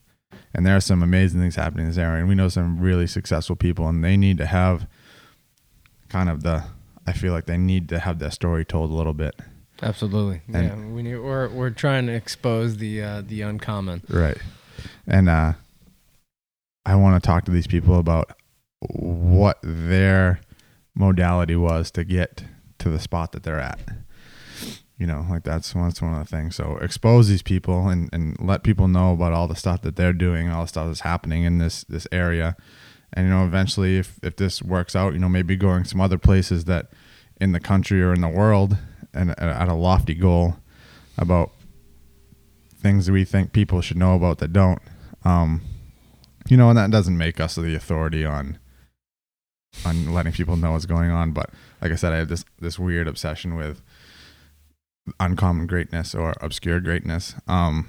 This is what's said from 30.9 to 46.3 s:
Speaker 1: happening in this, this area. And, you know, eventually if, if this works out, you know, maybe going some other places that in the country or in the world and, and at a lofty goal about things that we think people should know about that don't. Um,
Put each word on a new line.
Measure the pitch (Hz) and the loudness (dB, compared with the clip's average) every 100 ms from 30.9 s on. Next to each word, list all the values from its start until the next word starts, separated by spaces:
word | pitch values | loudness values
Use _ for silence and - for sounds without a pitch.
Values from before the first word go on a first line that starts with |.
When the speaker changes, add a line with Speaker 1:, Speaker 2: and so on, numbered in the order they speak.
| 78 | -6
Speaker 1:
happening | 82 85 - 80 | -4 -4 -2 0
in | 85 87 | 2 2
this, | 82 - | 0 -4
this | - 82 - | -10 -12 -6
area. | 92 87 85 82 85 _ - - - _ | -4 -2 -2 -2 -6 _ -20 -20 -20 _
And, | - 92 | -2 2
you | |
know, | 95 | 2
eventually | 92 92 98 - 95 95 | 2 0 -2 0 0 0
if, | 90 - | -2 -8
if | 90 - | -10 -4
this | 98 - | -4 -4
works | 92 92 87 95 | -4 -4 -2 -2
out, | 95 | -2
you | 80 | 0
know, | 90 | 0
maybe | 90 87 | 0 0
going | 95 95 90 | 0 2 2
some | 90 92 | 0 0
other | 95 90 | 0 2
places | - 95 90 87 | 4 4 2 -2
that | 82 87 - _ _ - _ _ | -2 -4 -4 _ _ -20 _ _
in | 95 | -2
the | 87 | -2
country | - 98 92 98 | 0 0 2 2
or | 90 | 2
in | 90 | 2
the | 85 | 0
world | 82 107 104 98 101 - - - | 2 4 4 4 0 -4 -16 -14
and, | - 90 - | -4 -2 -2
and | 85 | -4
at | 65 90 | -2 0
a | |
lofty | 82 90 92 - | 2 2 2 2
goal | 80 92 87 87 87 - _ - - - - | 2 4 4 2 -2 -10 _ -20 -20 -14 -4
about | 85 90 - - - - _ - - _ _ - _ _ _ _ | 0 2 0 -6 -20 -20 _ -20 -20 _ _ -20 _ _ _ _
things | 101 98 90 | 2 2 4
that | |
we | 95 | 2
think | 92 98 90 | 2 2 2
people | - 101 90 | 2 2 0
should | - 82 | 0 2
know | 92 92 | 4 4
about | 87 78 | 2 0
that | 76 | 0
don't. | 90 95 87 - - - - | 4 4 2 -4 -20 -20 -4
Um, | 87 87 82 82 - - - _ _ _ _ | 2 2 2 0 -4 -14 -16 _ _ _ _